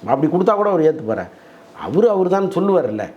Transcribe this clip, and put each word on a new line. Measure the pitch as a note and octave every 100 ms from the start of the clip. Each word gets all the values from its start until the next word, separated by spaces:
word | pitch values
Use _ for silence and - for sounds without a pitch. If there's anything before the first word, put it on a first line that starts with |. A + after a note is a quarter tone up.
| A2+
அப்படி | C3+ D#3
கொடுத்தா | F3 F#3+
கூட | G#3 G3+
அவர் | F3+ D#3
ஏத்துப்பாரா? | D#3 A2 G2+ F2+ - - - - -
அவரு | E2+ D3 A3+
அவர் | G3+ F3+
தான் | G3 F#3+
சொல்லுவார்ல. | E3+ G3 F#3 B2 G#2+ G2+